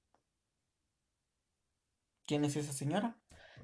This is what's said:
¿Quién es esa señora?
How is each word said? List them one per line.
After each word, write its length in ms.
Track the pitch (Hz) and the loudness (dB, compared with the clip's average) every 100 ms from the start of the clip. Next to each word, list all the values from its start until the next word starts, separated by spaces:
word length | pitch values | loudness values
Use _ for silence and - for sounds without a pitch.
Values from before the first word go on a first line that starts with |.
| _ _ _ _ _ _ _ _ _ _ _ _ _ _ _ _ _ _ _ _ _ _ - | _ _ _ _ _ _ _ _ _ _ _ _ _ _ _ _ _ _ _ _ _ _ -2
¿Quién 180 | 147 147 | 2 2
es 100 | 151 | 0
esa 160 | 147 | -2
señora? 480 | - 139 175 233 - - - - - | -2 0 0 0 -4 -18 -20 -20 -6